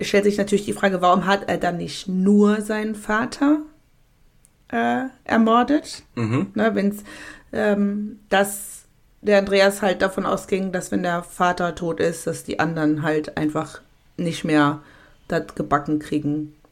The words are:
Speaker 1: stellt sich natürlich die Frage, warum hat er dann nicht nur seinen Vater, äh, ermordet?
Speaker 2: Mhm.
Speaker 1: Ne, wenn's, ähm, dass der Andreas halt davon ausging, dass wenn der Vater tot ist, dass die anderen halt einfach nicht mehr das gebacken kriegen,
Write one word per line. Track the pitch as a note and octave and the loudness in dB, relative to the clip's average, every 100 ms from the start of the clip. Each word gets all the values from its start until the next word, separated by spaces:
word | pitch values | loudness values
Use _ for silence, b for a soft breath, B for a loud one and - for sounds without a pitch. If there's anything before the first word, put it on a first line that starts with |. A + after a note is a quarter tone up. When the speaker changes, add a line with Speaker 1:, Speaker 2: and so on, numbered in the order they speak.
Speaker 1:
stellt | - G3+ | 0 2
sich | G3+ G3+ | 4 2
natürlich | G3+ G3+ | 0 0
die | G#3 | 0
Frage, | G3+ G3+ F#3 | -2 0 2
warum | F3+ F#3+ F3 | 4 4 2
hat | G3 - | 0 0
er | E3 | -2
dann | F3 F3 | -2 -4
nicht | E3 - - | -8 -8 -4
nur | F#3 F#3+ G#3 G#3 G#3+ | 2 4 6 6 4
seinen | G#3 G#3+ G#3+ | -2 -4 -4
Vater, | G#3+ - G#3+ A#3+ - C#4+ D4+ D4+ _ _ _ _ _ _ _ _ _ - | -6 -4 -2 -2 0 2 2 0 _ _ _ _ _ _ _ _ _ -8
äh, | A#3+ A#3+ B3 C4 - | -2 -2 -2 -4 -10
ermordet? | - A3+ A3 A#3 B3 D4 - - - | -2 2 4 4 4 0 -2 -14 -12
Speaker 2:
Mhm. | - A2 B2 G3 | -6 -2 0 -2
Speaker 1:
Ne, | G#3+ A3 | -2 0
wenn's, | G3+ G3+ G3+ B B B B _ | 2 0 -2 B B B B _
ähm, | - G#3+ G3+ G3+ G#3 G#3 - _ | -2 0 2 0 -2 -6 -12 _
dass | F#3+ G3+ - - - _ _ _ _ | 0 0 -4 -12 -18 _ _ _ _
der | G#3 G3+ | 2 2
Andreas | G3 G3 G3 G3+ | 4 4 4 2
halt | G3+ F3+ | -2 0
davon | F#3+ G3 F#3 | 0 0 -2
ausging, | F#3+ - F#3+ F#3+ | -4 -2 -2 -2
dass | F3+ F3+ | -4 -4
wenn | G3 | -2
der | F3+ F3 | -2 -2
Vater | E3+ - F3+ F3+ F3 | -6 0 0 2 -2
tot | D#3 F3 - | -2 -4 0
ist, | E3 E3 - | -2 -2 -6
dass | D3 | -8
die | - - | -6 -2
anderen | D#3+ E3 D3+ D3+ | -2 0 0 2
halt | D#3 D#3 D3+ - | 0 -2 -2 -4
einfach | D#3 D#3 D#3 - - _ _ - | -2 -2 -6 -12 -20 _ _ -6
nicht | F3 D#3+ | -6 -4
mehr | - D3+ D3 D3 B B B B - | 0 2 2 0 B B B B -4
das | E3 D#3+ - | -4 -4 -8
gebacken | - C#3+ D3 D3+ | -2 -2 0 -4
kriegen, | - D3+ D3 D3+ D3 - _ | -2 -4 -2 -4 -6 -12 _